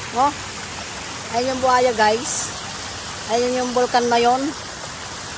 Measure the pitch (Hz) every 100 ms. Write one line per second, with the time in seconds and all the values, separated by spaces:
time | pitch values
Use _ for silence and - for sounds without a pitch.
0 | - 233 285 294 - - - - - -
1 | - - - 233 254 262 254 247 254 220
2 | 214 226 294 - - - - - - -
3 | - - - 233 247 254 247 240 247 247
4 | 240 233 240 262 285 - - - - -
5 | - - -